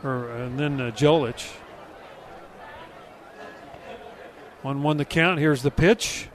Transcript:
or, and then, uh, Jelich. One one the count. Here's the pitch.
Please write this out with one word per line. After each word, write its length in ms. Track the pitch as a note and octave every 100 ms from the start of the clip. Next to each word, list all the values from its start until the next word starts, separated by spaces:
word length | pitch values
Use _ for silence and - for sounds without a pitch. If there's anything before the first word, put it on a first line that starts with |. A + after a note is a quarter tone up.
or, 240 | C#3 B2+ A#2+
and 280 | A#2 B2 B2+
then, 220 | D3 C#3
uh, 100 | B2
Jelich. 580 | A2+ D3 D#3+ A#2+ - - - - - - - - - - - - - - - - - - - - - - - - - - - - - - - - -
One 200 | C3+ C#3
one 160 | D3 D3+
the 80 | C#3+
count. 340 | E3 E3+ E3+
Here's 220 | D#3 C#3
the 80 | C3+
pitch. 580 | - E3+ A3+ - - -